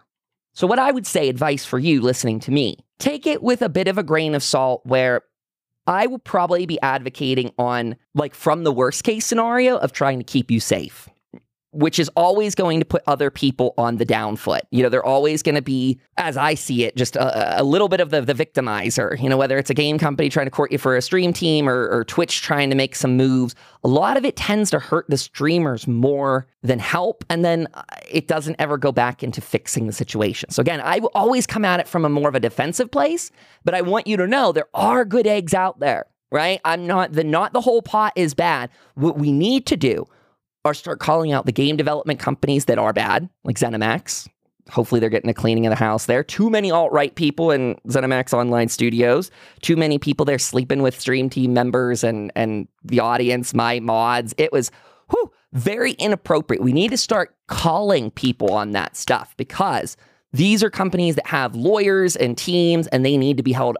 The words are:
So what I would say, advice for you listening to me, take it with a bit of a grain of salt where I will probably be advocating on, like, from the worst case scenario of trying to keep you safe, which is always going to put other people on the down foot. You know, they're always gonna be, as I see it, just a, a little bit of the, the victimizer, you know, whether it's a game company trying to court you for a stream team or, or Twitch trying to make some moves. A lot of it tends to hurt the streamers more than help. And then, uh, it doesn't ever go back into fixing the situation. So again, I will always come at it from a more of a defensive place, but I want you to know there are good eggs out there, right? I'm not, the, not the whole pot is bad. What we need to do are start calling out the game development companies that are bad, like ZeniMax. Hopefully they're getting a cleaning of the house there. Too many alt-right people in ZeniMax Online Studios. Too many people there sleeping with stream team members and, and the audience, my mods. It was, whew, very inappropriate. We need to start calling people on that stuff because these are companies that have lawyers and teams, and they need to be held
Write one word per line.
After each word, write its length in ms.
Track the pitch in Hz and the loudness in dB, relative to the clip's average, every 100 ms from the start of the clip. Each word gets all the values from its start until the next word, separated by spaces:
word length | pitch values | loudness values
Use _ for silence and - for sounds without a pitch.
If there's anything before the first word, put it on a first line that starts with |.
| _ _ _ _ _ | _ _ _ _ _
So 140 | - 185 | -2 0
what 140 | 240 | 2
I 100 | 254 | 2
would 160 | 254 196 | 0 -2
say, 240 | - 139 | -2 0
advice 340 | 127 151 143 | 0 -2 -2
for 140 | - 127 | -4 -2
you 240 | 156 143 | 2 2
listening 380 | 120 127 120 110 | 2 0 -2 -4
to 100 | - | -2
me, 280 | 139 117 - _ _ | 0 0 -4 _ _
take 280 | 277 294 320 | -4 -2 -2
it 160 | 294 | -2
with 180 | 233 240 | 0 0
a 60 | 226 | 0
bit 180 | 156 190 | 0 0
of 100 | 196 | -2
a 60 | |
grain 320 | 165 156 156 | -2 -2 0
of 80 | 147 | -2
salt 420 | - 139 131 123 | 0 0 0 -2
where 380 | 120 131 127 120 - _ _ _ _ _ - | 0 2 2 0 -4 _ _ _ _ _ -2
I 200 | 185 240 | 0 0
will 120 | 247 | -2
probably 480 | - 196 175 175 180 | -4 -2 2 0 0
be 140 | 160 | -2
advocating 720 | 135 131 127 - 135 131 123 - | -2 -2 -4 -4 -2 0 -2 -2
on, 380 | 123 123 117 - _ | -2 -2 -4 -8 _
like, 200 | 139 147 | -4 -4
from 300 | - 165 156 | -2 -2 0
the 80 | 160 | 0
worst 320 | 127 127 - | 2 0 0
case 200 | - 220 | -2 -2
scenario 520 | - 226 233 247 254 247 | -2 -2 0 2 2 2
of 160 | 139 | -2
trying 260 | - 139 127 | 0 -2 -2
to 60 | |
keep 260 | 120 135 - | -4 -4 0
you 80 | 113 | 0
safe, 500 | - 92 71 - - _ _ - _ _ _ | 0 -4 -4 -16 -20 _ _ -20 _ _ _
which 280 | 151 160 170 | -2 0 2
is 120 | 165 - | 0 2
always 380 | 175 202 214 | 2 2 0
going 260 | - 180 160 | 0 0 0
to 60 | 160 | 0
put 160 | 175 - | 0 0
other 240 | 139 139 | 0 0
people 440 | - 139 131 127 - | 0 -2 0 0 0
on 220 | 120 117 | -2 0
the 60 | |
down 320 | 113 110 107 104 | 0 0 -2 -6
foot. 260 | - 78 - | -2 -4 -2
You 120 | 120 | 0
know, 60 | 127 | 2
they're 160 | 123 | 2
always 380 | 120 135 147 156 | 2 2 2 0
gonna 200 | - 147 | 0 -2
be, 380 | 135 131 131 127 _ - | -2 -2 0 -2 _ -6
as 200 | 170 131 | -4 -2
I 180 | 147 | -2
see 280 | 151 - 120 | -2 -2 0
it, 120 | 113 123 | 0 0
just 180 | 123 | -2
a, 460 | 135 131 - 82 82 | 0 -2 0 0 0
a 20 | |
little 260 | 139 170 202 | 2 4 4
bit 120 | 185 | 2
of 80 | 160 | 2
the, 140 | 151 | 0
the 100 | 123 | 0
victimizer, 880 | 127 156 - 123 104 101 120 104 113 | -2 -2 -2 -2 -2 -2 -2 -2 -2
you 60 | 131 | 0
know, 80 | 131 | 2
whether 220 | 135 135 | 2 2
it's 100 | 135 | 0
a 60 | |
game 240 | 143 147 151 | 0 0 0
company 320 | 156 139 143 | 0 0 0
trying 160 | 156 135 | 0 -2
to 40 | |
court 220 | - 143 | -2 -2
you 60 | 139 | 0
for 180 | 135 127 | 0 0
a 60 | |
stream 300 | 127 185 180 | 2 0 2
team 340 | 170 170 156 143 | 0 0 2 2
or, 200 | 127 117 | 0 0
or 140 | 117 | -2
Twitch 360 | 113 - 170 - | -2 -2 -2 -4
trying 300 | - 143 139 | -2 0 2
to 40 | |
make 220 | 135 135 - | 2 0 -2
some 220 | 135 127 | 0 4
moves. 360 | 131 131 123 - - _ | 4 2 0 -6 -20 _
A 40 | 127 | 0
lot 280 | 139 202 269 | 2 2 0
of 80 | |
it 100 | 262 | -4
tends 360 | - - 208 208 | -4 -2 0 0
to 80 | 151 | -2
hurt 260 | - 165 - | -2 -4 0
the 100 | 139 | -4
streamers 680 | - - 147 175 151 117 - | -4 -4 0 0 0 -2 -2
more 600 | 117 131 143 139 131 131 _ | 0 2 2 0 -2 -4 _
than 160 | 117 123 | -2 -2
help. 440 | - 175 180 - - | -2 -2 -2 -4 -4
And 160 | 170 | 0
then, 240 | 175 165 160 | 0 0 -4
uh, 80 | - - - - | -10 -18 -20 -12
it 180 | 160 - | -12 -4
doesn't 280 | 156 151 - | -4 -4 -4
ever 200 | 151 143 | -4 0
go 120 | 143 | 0
back 320 | 123 120 120 | 2 0 -2
into 200 | 127 113 | -8 -8
fixing 440 | - - - - 113 | -6 -6 -4 -4 -4
the 60 | |
situation. 580 | 95 - 110 104 - - | -4 -6 -2 -2 -2 -6
So 120 | - | -2
again, 180 | 131 160 | 0 -2
I 180 | 131 185 | -2 -2
will 120 | 220 | 0
always 320 | 202 214 254 - | 0 2 2 0
come 200 | 220 202 | -2 0
at 140 | 180 | 0
it 60 | - | -2
from 200 | 175 156 | 0 0
a 20 | |
more 220 | 147 147 | 2 2
of 40 | |
a 60 | 131 | 0
defensive 500 | 117 - 143 175 247 | -2 -2 -4 -2 -2
place, 400 | 277 294 339 - - _ _ | 0 0 0 -6 -16 _ _
but 120 | - | -2
I 80 | 180 | 0
want 240 | 180 214 - | 0 0 0
you 100 | 208 | 0
to 100 | 180 | 2
know 260 | 269 220 | 2 2
there 160 | 156 - | 0 -2
are 320 | - 208 247 | 0 2 2
good 220 | 214 233 214 | 2 2 2
eggs 260 | 208 170 | 0 0
out 280 | 190 185 - | 0 0 -2
there, 260 | 143 104 - _ _ | -2 -2 -6 _ _
right? 300 | 143 165 190 | -2 0 0
I'm 220 | 160 170 175 | -2 -2 0
not, 260 | 190 185 | 0 0
the, 120 | 151 | 0
not 280 | 156 160 208 | 2 0 0
the 80 | 247 | 0
whole 220 | 247 226 | 2 0
pot 320 | 220 214 214 - | 0 0 0 0
is 160 | 165 | 0
bad. 380 | 139 175 147 120 - _ | 0 0 0 -4 -12 _
What 240 | - 156 151 | -2 0 2
we 120 | 147 | 2
need 360 | 139 196 262 - | 2 2 2 0
to 100 | 165 | 0
do 320 | 139 85 - _ _ _ _ _ | 2 0 -4 _ _ _ _ _
are 100 | 151 | -4
start 240 | 147 - - | -4 -6 -6
calling 340 | - 160 160 | 0 2 2
out 140 | 139 143 | 0 0
the 60 | |
game 240 | 120 139 151 | 0 0 2
development 420 | 135 151 156 143 | 0 -2 -2 -2
companies 460 | - 135 - 143 | -2 -2 0 0
that 140 | - 110 | 2 2
are 140 | 110 | 2
bad, 360 | 104 104 101 180 - | 0 0 0 -2 -8
like 120 | - 110 | -6 -2
ZeniMax. 720 | 117 113 110 127 - - - _ _ _ - | -2 0 -2 -2 -4 -10 -10 _ _ _ -6
Hopefully 320 | - 113 117 | -2 0 2
they're 80 | 110 | 2
getting 220 | 107 113 | 0 -2
a 40 | |
cleaning 320 | 107 117 113 113 | 0 0 2 2
of 40 | |
the 60 | 110 | 2
house 300 | 110 110 - | 0 0 0
there. 180 | 120 | 0
Too 260 | 147 - 220 | 0 0 2
many 200 | 214 202 | 2 2
alt-right 440 | 165 160 151 143 | 2 2 2 0
people 380 | - 151 143 165 | 0 -2 0 2
in 240 | 139 127 - - | 2 0 -4 -2
ZeniMax 480 | 131 131 131 127 | -2 0 0 0
Online 340 | 120 120 120 117 | 0 2 2 0
Studios. 640 | - 117 117 120 131 185 - - _ | 0 0 2 4 2 0 -12 -20 _
Too 140 | - 165 | 0 2
many 220 | 156 143 | 2 0
people 280 | 147 139 147 | 0 0 0
there 120 | 135 | 0
sleeping 440 | - 123 127 139 | 0 -2 0 0
with 160 | 135 - | 0 0
stream 320 | - 131 131 | -2 -2 -2
team 240 | 131 127 | 0 0
members 480 | 123 123 127 123 120 | 2 2 0 0 0
and, 300 | 117 110 104 | -2 -2 -6
and 320 | - 113 107 - _ | -4 -2 -4 -8 _
the 140 | - 120 | -2 0
audience, 540 | 113 123 123 123 120 | 2 0 0 0 -2
my 240 | 123 117 120 | 0 0 -2
mods. 560 | 117 113 117 123 117 - | 0 0 2 0 -2 -2
It 160 | 156 | 0
was, 180 | 139 120 - - _ _ | 0 -2 -8 -20 _ _
whew, 200 | 453 440 - _ | -2 -2 -8 _
very 400 | 135 117 220 262 | -4 -2 0 -2
inappropriate. 720 | - 208 202 - 156 - 120 | -2 -2 -2 0 0 0 0
We 100 | 123 | 2
need 180 | 139 208 | 2 0
to 80 | 240 | -2
start 360 | - 214 170 _ - | 0 0 -2 _ -10
calling 640 | - 170 165 208 175 110 | -2 0 0 2 0 0
people 420 | - 127 123 104 | -2 -2 0 0
on 200 | 104 104 | 0 0
that 240 | 101 82 - | -2 -4 -8
stuff 380 | - 123 - - | -2 -2 -2 -10
because 580 | 123 - 190 120 - - _ _ _ | -10 -2 0 0 -4 -12 _ _ _
these 300 | 131 190 214 | 2 4 4
are 80 | 208 | 2
companies 440 | - 190 180 175 | 0 -2 0 0
that 140 | 143 - | 0 -2
have 260 | 147 127 | -2 -2
lawyers 640 | 117 143 214 196 190 180 - | -2 0 2 4 4 2 2
and 200 | 123 117 | 0 -2
teams, 520 | - 175 170 170 160 | -2 2 4 2 2
and 180 | 131 135 | 2 2
they 100 | 143 | 4
need 220 | 131 135 | 2 2
to 40 | |
be 100 | 127 | 0
held 260 | 127 123 | 0 0